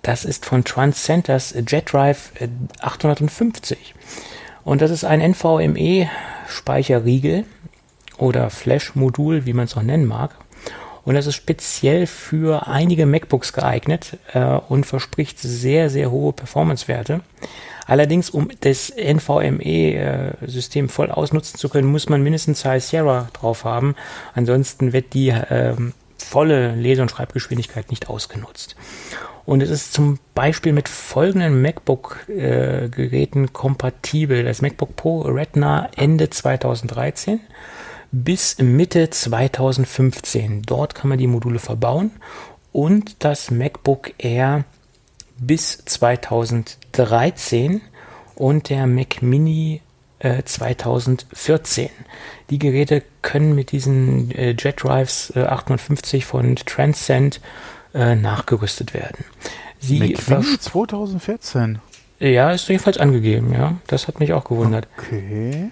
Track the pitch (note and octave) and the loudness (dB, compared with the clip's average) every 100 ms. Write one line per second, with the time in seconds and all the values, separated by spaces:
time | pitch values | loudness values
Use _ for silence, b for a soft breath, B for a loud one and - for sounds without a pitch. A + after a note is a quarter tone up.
0 | - B2 - - - B2+ B2 - C#3 C#3 | -2 -4 -4 -8 0 0 0 2 0 0
1 | - E3+ E3+ C3+ - A#2+ A#2 D3 - C#3+ | 0 0 2 0 0 -6 0 -2 2 2
2 | C#3 C#3+ - - A#2+ A#2+ C3 - - - | 2 0 -6 -10 -8 -6 -10 -8 -8 -2
3 | D3+ C#3+ D3 - A#3 - - - - - | 0 2 -2 0 -2 -2 -8 -10 -10 -20
4 | B B B B B B - C#3 D#3 E3 | B B B B B B 0 2 4 2
5 | - D#3 D#3+ F#3 E3 D#3+ D#3+ - D#3 F#3+ | 2 4 4 2 2 4 2 2 2 2
6 | E3 B B B B - - C3+ C3+ B2 | 2 B B B B -10 -2 0 2 2
7 | A#2 C3 C#3+ E3+ A3 - - _ _ _ | 4 2 2 0 -2 -12 -20 _ _ _
8 | - - C3 B2 A#2+ - - C#3 - C3+ | -20 -2 0 2 -2 -4 0 0 0 0
9 | C3 A#2+ D3+ D#3+ B2+ A#2+ A#2+ - A2 D#3 | 0 2 0 0 0 -2 -2 -2 0 2
10 | B2+ A2 C#3+ - B B B B B B | 2 0 -6 -8 B B B B B B
11 | - C#3 D3 C#3 - D#3 - - C3+ E3+ | 0 0 0 -4 -4 -4 -4 0 2 2
12 | F3 - - D#3 D#3+ D3+ - C3+ F3 E3 | 0 -6 -4 0 2 0 0 2 4 4
13 | D3 D3+ - B2+ - - C3 A#2+ - B2 | 4 2 2 0 0 -2 0 0 0 -2
14 | - - - B2+ B2+ C3+ - C3+ C#3+ C3+ | -4 -16 -4 0 2 0 2 0 0 -4
15 | - - D3 - B2+ A#2+ B2+ D3+ D#3+ C3+ | -4 -4 -4 -6 -8 -2 2 2 2 0
16 | C3+ C3 D3 - B2+ C#3+ D#3+ C3+ - A#2+ | 0 0 0 -2 -6 0 0 0 -4 -4
17 | A2+ D#3+ - B B B B B - C3+ | -2 -6 -6 B B B B B 2 4
18 | D3 E3 F3 D#3 D3 - C#3 C3 - C5 | 6 4 2 -2 -2 0 0 0 -4 -4
19 | - D3+ - D3 C#3 C#3 D3+ E2 D#2 - | 0 2 2 2 2 0 0 2 2 2
20 | C#3 C3+ - - - B2+ - D3 C3+ - | -2 -2 -4 -8 -10 -8 -4 -2 -2 0
21 | D3 - D3 D#3 - - C#3 D3 C3+ D3 | -2 0 0 -2 -2 -8 -2 2 2 0
22 | - D3 C#3+ D#3+ D#3 C#3+ C3+ C3 C3 D#3+ | 2 2 2 0 0 -2 0 0 0 0
23 | D3 B2+ A#2+ - A2+ A2+ A#2 A#2 C#3 C#3 | 2 0 -4 -4 -2 -2 -2 0 0 -2
24 | B B B - A#2+ B2+ C3+ - C3 C3 | B B B -2 2 2 0 0 0 0
25 | B2+ C3+ C3 A#2 - B2 B2 A#2+ A#2+ - | 0 0 2 0 0 0 0 0 -4 -8
26 | _ - - C3+ D#3 C#3+ B2 A#2 A#2+ C3 | _ -18 -2 2 4 4 2 0 2 2
27 | B2 - B2+ B2+ - B2 - A#2 - A#2 | 2 -2 -6 -6 -4 -6 -4 -8 -8 -8
28 | - G#2+ - G#2+ G#2+ - - - B B | -8 -10 -8 -12 -12 -16 -18 -18 B B
29 | B B B B - C3+ C#3+ D3+ - - | B B B B 2 2 2 -2 -2 0
30 | D3 C#3 _ - C#3 D#3+ E3 D3 - - | 2 0 _ 0 0 2 2 2 0 -12
31 | - B2+ F3+ F#3+ E3+ C3+ C#3 - - C3 | -4 0 2 2 4 4 2 0 -2 -2
32 | - - - G3+ - B2 C3 C3 A#2+ A#2+ | -4 -16 -8 -4 0 0 0 -2 -4 -4
33 | B2+ C3 C#3 C#3 C3 - C3+ C3+ B2+ - | -2 0 0 0 -2 -2 -2 -2 -4 -6
34 | - D#3 D3+ B2 A#2+ A#2 C#3+ - C#3+ - | -4 -2 2 2 0 0 -2 -2 -6 -2
35 | D#3+ E3 C#3+ B2+ D#3 D3 D3 D3 - - | -2 -2 -2 -2 0 0 2 0 -2 0
36 | C#3+ D#3+ D3+ - C3+ C3 B2+ A#2 A#2 A#2 | 4 4 2 0 -2 0 -2 -2 -6 -4
37 | C3+ - - A3 - B B B B B | -4 -4 -4 -4 -4 B B B B B
38 | B B2+ C3+ F#3 - - B2+ B2+ F3+ E3+ | B -4 0 0 -2 2 4 4 4 2
39 | D#3+ - A#2 A2+ C3 - C3 C3 B2+ - | 2 0 -2 0 0 2 0 2 0 2
40 | C3 - - A#2+ G#2+ G#2 G#2+ - D3 - | 2 2 -4 -2 -2 -4 -2 -2 -2 -2
41 | C#3 C3 B2+ A#2+ A#2+ A#2 - A2+ A#2 C#3+ | -2 2 2 0 0 -4 -4 -2 0 0
42 | G#3+ - B B B B _ - D3+ G#3 | -2 -4 B B B B _ 0 4 4
43 | G#3 - D3+ D3 - A#2 C#3 - - C3+ | 2 -2 -2 -2 -2 0 0 0 0 0
44 | - - A#2+ A#2+ C3+ D3 C#3+ _ _ _ | -2 -6 -2 2 2 2 -2 _ _ _
45 | _ _ - B2 B2 D#3+ - - - - | _ _ -20 -8 0 0 0 -6 -8 0
46 | A#2+ B2 - A#2 A2+ A#2 G#2+ - - - | 2 2 -2 -2 0 -2 -2 -12 -4 0
47 | A#2 A#2 D3 - - A#2 C#3 G3+ - B | 2 4 2 -2 -2 0 2 0 -6 B
48 | B B B - C3+ D3+ - C3+ C3 B2 | B B B -2 2 2 0 0 2 2
49 | C3 - B2 C3+ D#3+ D#3 D#3+ D#3 _ _ | 0 -2 2 2 2 0 -2 -6 _ _
50 | _ _ C3 B2+ - - A#2 B2+ A#2+ B2 | _ _ -2 -2 -4 -6 -4 -4 -2 0
51 | A#2+ B2+ - - - D#3 - - C3 - | 0 -2 -4 -6 0 0 0 -4 -4 -10
52 | - B B B - C#3+ D3 C3+ C#3+ D3 | -20 B B B -4 0 2 2 2 2
53 | - _ - C#3+ D3+ C#3+ C3 C#3 C3 C3+ | 0 _ -2 2 4 4 0 -2 2 2
54 | C3 C3 A#2+ C3 B2 A#2 C#3 C#3+ C3 C3 | 4 2 0 0 0 0 -2 -2 0 2
55 | C3 - - C3 B2+ - - C3 - C#3+ | 0 -4 -4 -2 0 -2 0 -2 0 -4
56 | - C#3 - C3 B2 B2+ - - C#3+ D3 | 0 -4 -2 0 2 0 -2 0 2 2
57 | - C3 C#3 - B B B B B C3+ | 0 2 2 0 B B B B B 0
58 | A#2+ A#2 G#2 G#2+ - A2+ G#2 - A2+ - | 4 4 2 -2 0 0 0 -4 -6 -6
59 | - - - - B B B B C3 D3 | -8 -12 -16 -14 B B B B 0 2
60 | - - - C3+ C#4+ C#4 - F3+ A3+ G3+ | 2 0 2 4 4 0 0 -2 -2 -4
61 | G#3 F#3+ - A3+ - B2+ A2+ A2 - - | -4 -4 -6 -8 -4 -2 -2 -4 -10 -20
62 | _ _ C#3 B2 C#3+ F3 - F#3+ G3+ F#3+ | _ _ 2 4 4 2 0 2 2 4
63 | C#3+ B2+ A2 A2 A#2+ B2 C#3+ F3 - C#3 | 4 4 4 2 2 2 0 -2 -4 -4
64 | - - D3+ E3 - A#2 A2+ A2 - - | -4 -2 0 0 0 0 2 0 -4 -16
65 | - G#2+ G2 G#2+ A2+ D3 G3+ | -8 -8 -6 -6 -4 -4 -8